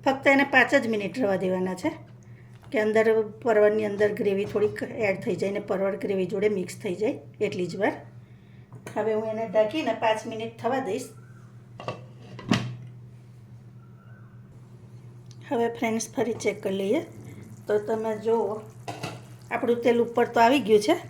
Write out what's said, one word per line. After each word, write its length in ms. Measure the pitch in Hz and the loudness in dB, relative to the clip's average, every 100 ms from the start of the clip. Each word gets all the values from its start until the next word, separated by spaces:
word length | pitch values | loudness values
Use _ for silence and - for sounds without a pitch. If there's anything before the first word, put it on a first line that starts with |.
ફક્ત 220 | 285 269 285 | 0 2 4
એને 160 | 277 | 4
પાંચ 320 | 277 262 240 | 6 4 6
જ 120 | 277 226 | 2 2
મિનિટ 320 | 220 196 254 | -2 -4 -2
રવા 160 | 202 | 0
દેવાના 400 | 190 180 185 180 | 0 0 0 -2
છે 140 | 180 320 - - - - - - - - | -2 -6 -6 -18 -20 -20 -20 -20 -20 -4
કે 80 | - | 0
અંદર 500 | 214 220 220 220 208 - | 2 4 4 4 0 -4
પરવળની 420 | 240 208 208 214 | 2 6 6 4
અંદર 280 | 208 202 208 | -2 2 2
ગ્રેવી 320 | 208 208 196 | 2 0 0
થોડીક 380 | 208 208 208 - | 0 0 0 -2
એડ 380 | - - 208 190 | -8 -2 -2 0
થઈ 140 | 240 | -2
જાય 160 | 175 190 | -2 -2
ને 80 | 202 | -4
પરવળ 360 | 202 190 196 | -4 -2 -2
ગ્રેવી 300 | 196 202 190 | -2 -2 -2
જોડે 240 | 180 202 208 | -2 0 0
મિક્સ 260 | 196 - | 0 -4
થઈ 200 | - 214 | -8 -8
જાય 240 | 175 214 - - - | -2 -2 -4 -12 -6
એટલી 260 | 208 185 175 | -4 -2 -6
જ 80 | |
વાર. 180 | 180 220 302 - - - - - - - - - | 0 -2 -2 -14 -20 -20 -20 -20 -20 -20 -18 -8
હવે 200 | 220 214 | -4 0
હું 140 | 214 220 | 0 -2
એને 200 | 220 226 | -4 0
ઢાંકીને 460 | 214 214 311 247 | 2 2 0 -2
પાંચ 320 | 220 226 220 | 0 0 0
મિનિટ 320 | 233 220 226 - | -4 -8 -10 -6
થવા 200 | 240 262 | -2 -2
દઈશ. 260 | 190 240 - - - - - - - - - - - - - - - - - - - - - - - - - - - - - - - - - - - - - - - - - - - - - | -2 -6 -8 -16 -20 -20 -20 -20 -20 -12 -12 -12 -16 -20 -18 -16 0 0 0 -12 -16 -18 -20 -20 -20 -20 -20 -20 -20 -20 -20 -20 -20 -20 -20 -20 -20 -20 -20 -20 -20 -20 -20 -20 -20 -20 -6
હવે 220 | 240 233 233 | -2 -2 -2
ફ્રેન્ડ્સ, 320 | 226 220 - | -4 -2 -4
ફરી 180 | - 233 | -4 -4
ચેક 300 | 214 208 190 | -2 -4 -4
કરી 140 | 196 196 | -4 -4
લઈએ. 240 | 196 285 - - - - - - - | 0 -2 -2 -16 -18 -18 -18 -14 -2
તો 120 | 208 | -2
તમે 380 | 208 220 220 214 | 0 -4 -2 -2
જુઓ, 440 | 220 226 196 214 - - - - - - - - - | 0 0 0 -4 -10 -16 -14 -10 -10 -12 -18 -20 -8
આપણું 300 | 233 233 240 | -2 0 2
તેલ 200 | 240 233 | 4 4
ઉપર 260 | 233 247 226 | 2 2 2
તો 120 | 240 | 6
આવી 200 | 233 285 | 6 6
ગયું 220 | 202 214 | 6 4
છે 120 | 214 349 | 6 2